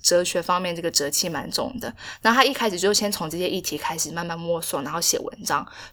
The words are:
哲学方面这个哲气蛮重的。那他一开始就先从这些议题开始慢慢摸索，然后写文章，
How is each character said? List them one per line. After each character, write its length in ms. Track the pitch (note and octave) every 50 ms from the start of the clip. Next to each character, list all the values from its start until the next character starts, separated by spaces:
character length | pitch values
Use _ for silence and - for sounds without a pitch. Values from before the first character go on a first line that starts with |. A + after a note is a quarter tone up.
哲 220 | - - F3 F3+
学 180 | F3+ - - F3
方 220 | E3 - F3+ F3+
面 120 | F#3 F3 E3+
这 60 | E3+
个 100 | E3 E3
哲 200 | - - C#3+ D3
气 180 | - - - F3
蛮 220 | D#3+ C3+ - -
重 260 | - - A2+ - B2+ -
的。 120 | - - - - - - - -
那 100 | - A3
他 120 | A#3 C4+ B3
一 100 | C#4 C4
开 160 | - A#3 G#3+
始 80 | F3+ F3
就 160 | F3+ G3+ G#3
先 160 | - G#3+ G3+
从 180 | G3+ - F3 D#3
这 80 | D#3+
些 120 | F3 F3+ F#3
议 120 | - F#3
题 160 | - - D3+
开 220 | D3 - - E3 E3
始 140 | - D3+
慢 120 | D#3 E3+ E3+
慢 140 | E3+ E3 E3
摸 240 | E3+ E3+ E3+ E3
索， 180 | E3 - - C#3+
然 100 | C#3 D3
后 80 | D#3 E3+
写 180 | E3 - - -
文 240 | - - - - -
章， 220 | - D3 C#3 - - - - - -